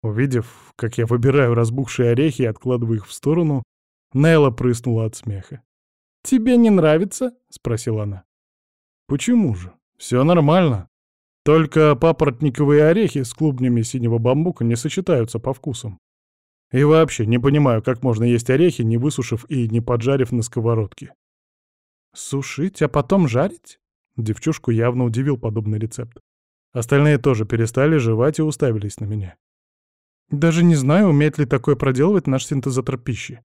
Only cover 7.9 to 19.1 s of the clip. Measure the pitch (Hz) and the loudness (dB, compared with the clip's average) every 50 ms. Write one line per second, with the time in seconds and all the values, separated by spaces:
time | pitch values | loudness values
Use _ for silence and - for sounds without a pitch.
7.9 | 110 107 107 104 101 95 _ _ _ _ _ _ _ _ _ _ _ _ _ _ | -4 -4 -6 -8 -10 -12 _ _ _ _ _ _ _ _ _ _ _ _ _ _
8.9 | _ _ _ - 135 139 - - 247 233 208 147 107 90 90 90 _ _ _ _ | _ _ _ -6 -6 -4 0 2 2 2 2 0 -2 -6 -10 -18 _ _ _ _
9.9 | _ _ - - 123 123 135 156 175 175 147 143 160 185 185 156 123 98 90 _ | _ _ -8 -2 0 2 2 4 4 4 4 4 4 4 2 2 0 -2 -6 _
10.9 | _ _ _ _ _ _ _ _ _ _ _ 143 151 160 160 143 - 160 156 151 | _ _ _ _ _ _ _ _ _ _ _ 2 4 4 2 2 2 4 4 4
11.9 | 147 117 160 165 160 - 156 143 123 117 151 151 120 - 147 139 147 147 151 156 | 4 4 2 0 2 2 0 -2 0 0 -2 -4 0 0 2 4 4 6 6 4
12.9 | 170 214 220 165 - 143 131 117 - - 156 156 135 123 127 127 120 117 113 - | 4 2 0 0 -2 -4 -6 -6 -6 -2 -2 -2 0 0 0 0 0 0 0 -2
13.9 | - 131 117 117 113 117 113 120 131 143 160 185 170 - 120 117 117 117 - 156 | -4 -4 -2 -2 -2 0 0 2 2 2 0 -2 -2 -2 -2 -2 -2 -2 -4 -4
14.9 | - - 185 - 170 127 113 113 - 117 117 127 135 - - 151 123 - - 107 | -4 -4 -2 0 0 0 0 -2 -6 -8 -6 -6 -8 -8 -8 -10 -10 -8 -10 -14
15.9 | 95 - _ _ _ _ _ _ _ _ _ _ _ _ _ _ - 127 143 147 | -14 -16 _ _ _ _ _ _ _ _ _ _ _ _ _ _ 0 2 4 4
16.9 | 156 160 165 - - - 110 104 117 123 117 139 139 151 147 131 117 110 - - | 4 4 4 2 0 -4 -2 0 0 0 2 2 2 2 2 2 2 0 0 -2
17.9 | 127 117 131 131 113 107 117 120 120 117 117 - 131 139 170 180 - - 120 110 | -4 -2 -2 -2 0 0 0 0 0 0 0 0 0 2 2 0 0 0 -2 0
18.9 | 113 117 123 151 | 0 0 0 -2